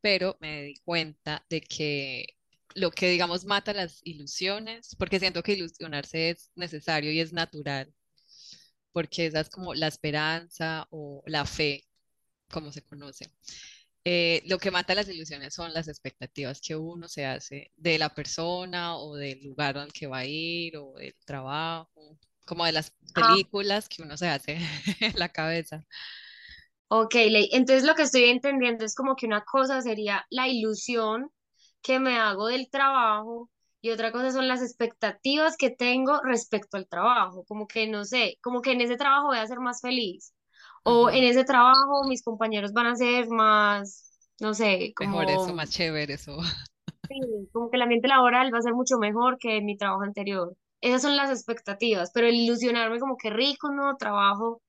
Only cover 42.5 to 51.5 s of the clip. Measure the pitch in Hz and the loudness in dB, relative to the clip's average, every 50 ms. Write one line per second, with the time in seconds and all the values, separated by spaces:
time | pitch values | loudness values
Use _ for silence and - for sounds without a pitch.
42.5 | 220 208 202 202 202 226 240 233 240 233 247 240 247 247 247 226 233 226 220 214 | 0 -2 -4 -2 0 2 2 2 2 2 2 2 4 2 2 0 2 4 6 6
43.5 | 214 214 208 208 208 202 202 202 - - - - _ _ _ _ _ _ 214 214 | 8 6 6 4 2 0 -2 -6 -12 -18 -20 -20 _ _ _ _ _ _ -4 -4
44.5 | 214 208 226 214 196 180 180 - - - - 202 196 - - 190 190 190 190 180 | 0 2 2 4 4 2 0 -4 -4 -4 -4 -2 0 0 2 2 2 2 0 0
45.5 | 180 170 151 147 - - 175 165 156 151 147 143 139 - - - 143 147 165 165 | -2 -4 -4 -6 -2 -2 -2 0 0 -2 -4 -4 -6 -10 -10 -12 -10 -6 -6 -6
46.5 | 151 139 131 - _ _ _ - - _ _ - 277 269 262 247 220 208 196 185 | -6 -8 -12 -18 _ _ _ -18 -18 _ _ -12 -8 -6 -4 -4 -4 -6 -8 -6
47.5 | _ 233 240 226 240 247 247 240 240 233 214 262 269 262 254 247 240 247 254 269 | _ -6 -4 -2 -2 -2 0 2 2 2 4 6 6 8 8 8 6 6 2 2
48.5 | 233 233 226 240 233 247 254 254 262 240 214 208 214 226 240 254 254 247 - 240 | 2 0 0 0 0 0 0 0 0 2 2 0 0 2 2 0 0 0 -4 -2
49.5 | 220 214 208 208 208 202 202 196 190 190 202 202 208 - 202 196 196 190 175 175 | -2 -2 -2 -4 -4 -2 -2 -2 -2 -2 -4 -6 -6 -6 -6 -4 -4 -4 -4 -6
50.5 | 185 _ _ _ _ _ - 240 247 254 254 294 285 285 277 277 262 233 - - | -8 _ _ _ _ _ 0 2 2 2 2 2 2 2 2 0 -2 -4 -4 -6